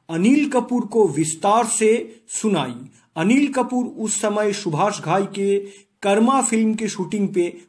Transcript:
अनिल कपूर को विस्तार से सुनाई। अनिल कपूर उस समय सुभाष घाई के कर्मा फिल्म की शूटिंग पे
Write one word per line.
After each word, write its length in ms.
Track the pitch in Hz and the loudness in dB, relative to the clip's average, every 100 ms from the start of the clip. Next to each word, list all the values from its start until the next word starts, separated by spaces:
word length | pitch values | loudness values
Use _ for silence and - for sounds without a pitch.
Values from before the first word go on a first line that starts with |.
| - | -8
अनिल 400 | 165 214 294 277 | 0 4 4 2
कपूर 340 | 254 240 247 196 | 0 0 -2 0
को 200 | 226 185 | 2 2
विस्तार 580 | 143 156 - 202 220 226 | 2 -4 -2 2 2 2
से 240 | - 220 240 - - - | 2 2 2 -2 -16 -12
सुनाई। 440 | - 214 170 127 117 - _ _ 160 | -6 -2 0 -2 -8 -16 _ _ -2
अनिल 300 | 180 269 294 | 2 4 2
कपूर 320 | 254 240 247 233 - | 0 -2 -2 -4 -6
उस 220 | 214 - | -4 -2
समय 320 | 214 208 214 | -2 0 -2
सुभाष 480 | 196 175 151 202 - | -2 -4 0 0 -2
घाई 260 | 151 190 196 | -2 0 0
के 240 | 202 196 202 196 - _ _ | -2 0 0 -4 -14 _ _
कर्मा 380 | 196 208 233 269 | 0 2 4 2
फिल्म 320 | - 226 220 | 2 2 0
की 140 | 220 208 | 0 -4
शूटिंग 400 | - 165 208 196 | -6 -4 -2 0
पे 240 | 185 175 - | 0 -2 -6